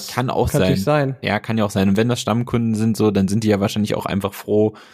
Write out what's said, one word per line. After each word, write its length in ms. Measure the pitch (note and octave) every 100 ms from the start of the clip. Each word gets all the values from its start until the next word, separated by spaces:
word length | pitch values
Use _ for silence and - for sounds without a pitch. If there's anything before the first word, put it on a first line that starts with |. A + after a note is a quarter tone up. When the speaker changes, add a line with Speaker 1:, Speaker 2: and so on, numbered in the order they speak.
| -
Speaker 1:
es 20 |
Speaker 2:
kann 240 | - B2+
auch 180 | - -
Speaker 1:
kann 120 | D3+
natürlich 220 | F#2 F#2
Speaker 2:
sein. 260 | G2 D3+ C3+
Speaker 1:
sein. 80 | C3
Speaker 2:
Ja, 180 | G2+ G#2
kann 180 | - A2+
ja 60 | G#2
auch 40 |
sein. 200 | G#2 G2
Und 80 | G2
wenn 120 | A#2
das 100 | A#2+
Stammkunden 520 | - A2 A#2+ A#2+ A#2
sind 240 | G#2+ A2+ A2
so, 140 | G#2+
dann 160 | G2+ F#2+
sind 160 | G2+
die 60 | A2
ja 100 | G2+
wahrscheinlich 340 | G2 - G#2 -
auch 100 | -
einfach 260 | F#2+ G2
froh, 420 | - - G#2 G#2+ G#2+ -